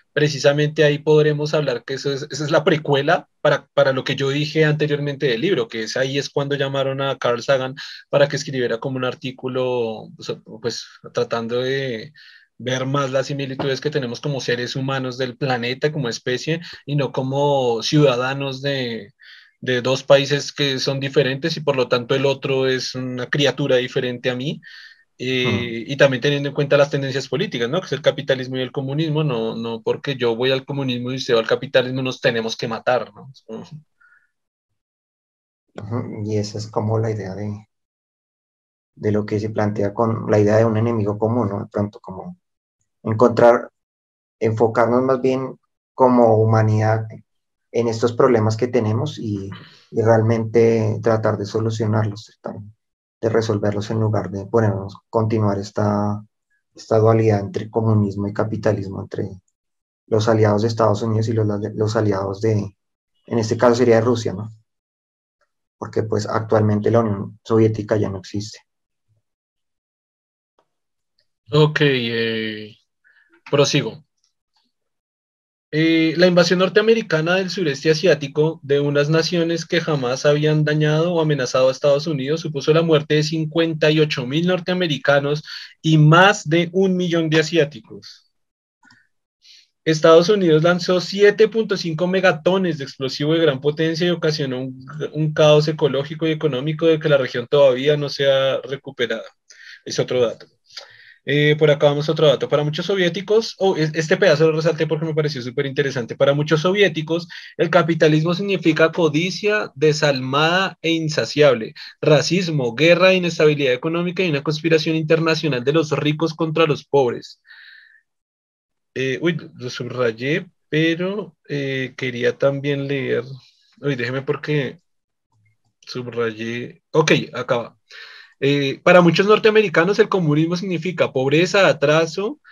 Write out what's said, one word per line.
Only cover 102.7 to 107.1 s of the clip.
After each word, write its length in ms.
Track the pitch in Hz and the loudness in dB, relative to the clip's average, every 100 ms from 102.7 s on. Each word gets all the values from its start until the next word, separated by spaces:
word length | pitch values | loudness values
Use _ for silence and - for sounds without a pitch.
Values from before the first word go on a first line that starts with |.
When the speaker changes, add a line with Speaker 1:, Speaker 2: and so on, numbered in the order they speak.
| 151 180 | -4 -2
Speaker 1:
soviéticos, 680 | 196 175 185 190 208 220 - | 0 0 -2 0 0 0 -2
oh, 160 | 190 151 | 0 0
es-, 160 | 156 | -2
este 240 | 160 156 156 | -2 0 2
pedazo 300 | 196 147 160 | 4 4 4
lo 80 | 156 | 2
resalté 320 | 165 160 156 | 0 -2 -2
porque 180 | 156 160 | -2 -2
me 80 | |
pareció 260 | 156 147 131 | -2 -2 -4
súper 240 | 120 120 139 | -6 -6 -4
interesante. 480 | 135 139 131 113 120 | -2 -2 -4 -8 0
Para 180 | 139 | 2
muchos 280 | 143 151 156 | 2 2 2
soviéticos, 680 | 180 202 190 156 156 | 2 2 2 2 -4